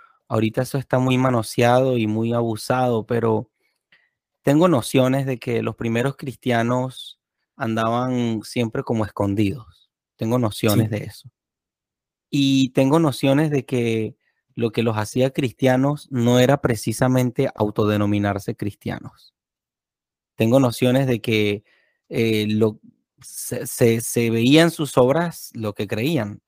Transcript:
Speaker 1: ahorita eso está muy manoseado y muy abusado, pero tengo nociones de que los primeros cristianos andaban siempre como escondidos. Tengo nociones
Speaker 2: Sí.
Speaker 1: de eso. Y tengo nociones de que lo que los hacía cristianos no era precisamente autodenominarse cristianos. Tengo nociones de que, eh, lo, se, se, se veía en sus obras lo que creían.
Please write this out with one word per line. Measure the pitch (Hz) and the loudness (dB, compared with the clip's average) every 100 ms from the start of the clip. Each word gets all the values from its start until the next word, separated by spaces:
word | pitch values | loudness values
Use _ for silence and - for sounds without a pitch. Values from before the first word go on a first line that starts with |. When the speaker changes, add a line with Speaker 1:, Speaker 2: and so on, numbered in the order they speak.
| _ _ - | _ _ -4
Speaker 1:
ahorita | 113 110 131 | -2 0 -2
eso | 127 139 | -4 -4
está | - 127 | -2 0
muy | 131 127 | 2 2
manoseado | 131 120 107 - 120 123 131 120 | 2 0 -2 0 4 4 2 0
y | 107 | 0
muy | 107 117 | 0 -2
abusado, | 120 117 107 - 127 127 113 104 | -2 -2 -4 -4 -2 0 -2 -2
pero | 113 113 110 123 _ _ _ _ _ _ _ _ _ | -2 0 0 -4 _ _ _ _ _ _ _ _ _
tengo | - 147 185 | 2 4 4
nociones | 139 - 135 127 135 135 | 2 2 2 2 0 -2
de | 123 | -6
que | - 113 | -4 -4
los | 113 110 | -4 -6
primeros | 113 113 135 - | -4 -2 -2 -4
cristianos | 139 117 127 117 117 127 127 - - - _ _ _ - | -12 -8 -2 0 0 -2 -4 -10 -20 -20 _ _ _ -8
andaban | 117 113 113 120 127 127 120 110 | -4 -2 -2 -2 -2 -2 -2 -4
siempre | - 123 113 135 | -6 -4 -4 -4
como | - 113 101 | -4 -4 -4
escondidos. | - 101 101 101 120 - _ _ _ _ - | -2 -2 0 -2 -2 -14 _ _ _ _ -8
Tengo | 113 123 | -2 0
nociones | 113 - 113 104 107 | -2 0 0 2 0
Speaker 2:
Sí. | 104 | -2
Speaker 1:
de | 101 | -8
eso. | - - _ _ _ _ _ _ _ _ _ - | -16 -20 _ _ _ _ _ _ _ _ _ -6
Y | 147 139 135 131 | 0 2 2 2
tengo | - 135 160 | 2 2 4
nociones | 160 - 139 139 156 | 2 0 2 2 2
de | 143 | -2
que | - 123 117 110 107 - _ _ _ | -2 -2 0 -2 -4 -10 _ _ _
lo | - 113 | -4 -4
que | 117 | 0
los | 113 107 | 0 0
hacía | 104 127 131 | -2 0 0
cristianos | 143 131 - 127 127 139 147 - | 0 -4 0 2 4 2 -2 -6
no | 131 117 123 | 0 4 4
era | 127 139 | 4 4
precisamente | - 113 - 110 127 127 123 - 135 | 0 -2 -4 0 2 2 0 0 -4
autodenominarse | - 107 110 104 104 104 104 101 101 - 110 | 0 -2 0 0 2 2 0 0 -2 -6 -8
cristianos. | 104 - - - - _ _ _ _ _ _ _ _ _ _ _ _ - | -8 -8 -10 -10 -12 _ _ _ _ _ _ _ _ _ _ _ _ -2
Tengo | 113 131 | 2 4
nociones | 127 - 123 131 131 | 2 0 0 2 0
de | 117 | -2
que, | 120 110 104 104 _ _ _ _ - | 0 0 0 -4 _ _ _ _ -10
eh, | 135 113 107 107 | -2 0 0 0
lo, | 107 110 107 - _ _ _ | 0 0 -2 -18 _ _ _
se, | - - - 117 127 | -20 -14 -10 -10 -8
se, | - 120 113 | 2 2 2
se | - 120 117 | -2 -2 0
veía | 113 120 156 | 2 4 4
en | 165 | 4
sus | 165 147 - | 0 -2 2
obras | 123 151 170 - - | 2 2 -2 -8 -16
lo | 117 107 | -8 -8
que | - 104 | -6 -6
creían. | 107 135 151 104 107 | -4 -2 -2 -4 -10